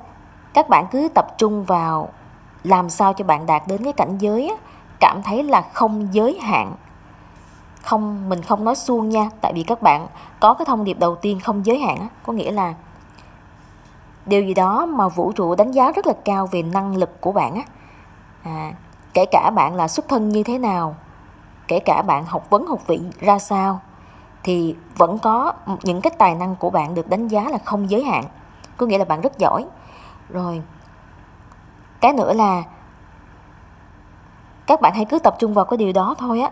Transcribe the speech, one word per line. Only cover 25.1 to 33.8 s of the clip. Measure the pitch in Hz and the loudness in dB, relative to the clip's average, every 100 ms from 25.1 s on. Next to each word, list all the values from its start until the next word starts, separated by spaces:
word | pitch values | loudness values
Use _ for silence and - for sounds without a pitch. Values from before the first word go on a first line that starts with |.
| 220 | 2
có | 220 226 294 - - 196 | 0 0 0 -4 -8 -6
những | 190 175 | -4 -2
cái | 311 330 | 0 2
tài | 190 | 2
năng | 165 180 185 | 2 -4 -4
của | 175 | -2
bạn | 185 151 | -2 -2
được | 175 160 | -4 -4
đánh | 185 233 | -4 -2
giá | 214 226 | -2 -2
là | 254 | -4
không | - 208 196 | -4 -4 -2
giới | 208 | -2
hạn, | 277 160 127 - - - - - | 0 -2 -4 -12 -20 -20 -14 -6
có | 247 | 0
nghĩa | 196 | 0
là | |
bạn | 190 156 | 0 -2
rất | 202 - | -2 0
giỏi. | 185 - 302 - - - - - - | 0 0 -4 -14 -20 -20 -20 -20 -12
Rồi, | 180 180 165 151 - - - - - - - - - - - - - | -8 -6 -8 -10 -18 -20 -20 -20 -20 -20 -20 -20 -20 -20 -20 -20 0
cái | 240 | 2
nữa | 285 190 | 2 2
là | 220 208 180 170 - - - - - - - - - - - | 2 2 0 -4 -14 -20 -20 -20 -20 -20 -20 -20 -20 -20 -20